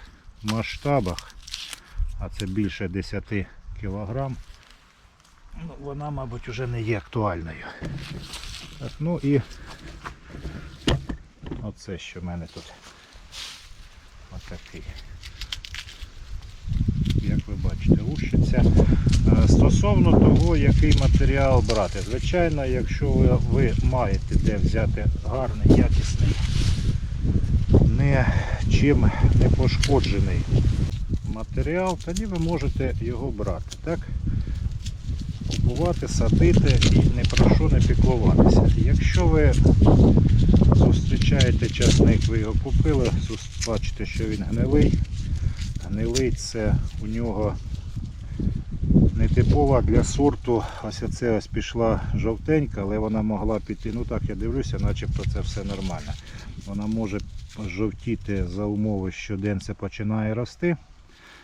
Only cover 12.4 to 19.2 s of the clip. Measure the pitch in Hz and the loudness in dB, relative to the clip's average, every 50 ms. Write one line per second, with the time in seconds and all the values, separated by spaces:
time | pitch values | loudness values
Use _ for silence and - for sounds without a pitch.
12.4 | 80 - - - - - - - - - - - - - - - - - - - | -10 -12 -14 -18 -20 -20 -20 -20 -20 -20 -20 -20 -20 -20 -20 -20 -20 -20 -18 -16
13.4 | - - - - - - - - - - - - - - - - - - - - | -16 -16 -18 -18 -20 -20 -20 -20 -20 -20 -20 -20 -20 -20 -20 -20 -20 -18 -18 -16
14.4 | - - 92 - - - - 82 80 - - - - - - - - - - - | -16 -16 -16 -16 -16 -16 -16 -16 -14 -14 -14 -14 -16 -16 -18 -18 -18 -16 -14 -14
15.4 | - - - - - - - - - - - - - - - - - - - - | -14 -12 -12 -14 -14 -14 -16 -16 -16 -16 -18 -18 -18 -18 -18 -18 -16 -14 -14 -14
16.4 | - - - - - - - - - - - - - - - - - - - - | -14 -16 -18 -12 -8 -4 -2 -2 -2 -2 -2 -2 -2 -2 -2 -2 -2 -2 -2 -4
17.4 | - - - - - - - - - - - - - - - - - - - - | -4 -6 -6 -6 -4 -4 -4 -2 2 2 2 2 0 -4 -6 -6 -4 -2 0 0
18.4 | - - - - - - - - - - - - - - - - | 0 2 2 2 4 4 4 4 4 4 4 2 2 2 2 4